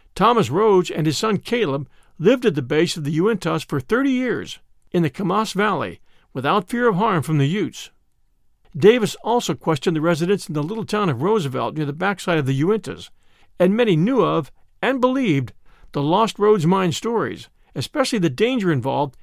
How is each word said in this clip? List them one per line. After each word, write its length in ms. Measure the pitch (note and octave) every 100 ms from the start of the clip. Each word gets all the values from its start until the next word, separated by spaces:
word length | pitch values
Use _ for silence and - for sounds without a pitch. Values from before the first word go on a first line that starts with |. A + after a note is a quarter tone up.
| _
Thomas 380 | - G#3+ A#3 A#2+
Rhodes 400 | E3 A3 F#3 -
and 160 | - D#3
his 100 | C3+
son 200 | A3 G3
Caleb 500 | - A#3+ D#3+ C#3 C#3 _ _ -
lived 260 | F3 C4 A3+
at 80 |
the 80 | C#3+
base 340 | B2 D#3 F3 E3+
of 80 |
the 140 | C#3+ D3+
Uintas 480 | G#3 A3+ E3 D#3+ -
for 120 | C#3+
thirty 320 | - A#3 C#4
years 480 | B3+ B3 C3+ - - _ _ _
in 120 | F3+
the 60 | D#3+
Camas 440 | - F#3 G3+ A3
Valley 480 | F#3 G#3 D#3+ G2+ D#2+ - - _
without 360 | C3 C#3 G3+ F#3
fear 200 | A#3+ A#3+
of 60 | F3+
harm 280 | A3+ F3
from 140 | D3+ D3+
the 80 | C#3
Utes. 460 | G3 C3+ - - _ _ _ _ _ _ _ _ C#3
Davis 400 | G3 B3 G3+ -
also 300 | G#3+ A#3 -
questioned 420 | C3+ - D#3 F#3 D#3
the 60 |
residents 480 | E3 D#3 F3 G3 -
in 40 |
the 100 | D3+
little 220 | D3+ A3 -
town 240 | G#3 F#3+
of 120 | A#2
Roosevelt 540 | F#3 A3 C#3 B2+ A#2+ D3+
near 100 | D3
the 80 |
backside 440 | D3+ F#3+ G3 F#3 D#3+
of 80 | C3
the 160 | C3+
Uintas, 480 | E3+ A3 - E2 - - _ _ - -
and 180 | F3+ A3
many 200 | A3+ D#3
knew 260 | G3+ C4
of 300 | D3+ D#3+ C#3+ - _ -
and 180 | A3 C4+
believed 540 | B3+ C4+ A3+ C#3 A#2+ - - - -
the 80 | C#3+
Lost 360 | C#3+ F#3+ A3 -
Rhodes 280 | G#3 G#3+ D#3
mine 260 | F#3+ F3+
stories, 560 | C3 A3+ A3+ A#2+ F#2 - _ _
especially 460 | D3+ - D#4 C4 A3
the 100 | E3
danger 400 | B2 A#3 B3+ F#3
involved 460 | C#3 C3 C3 C#3+ -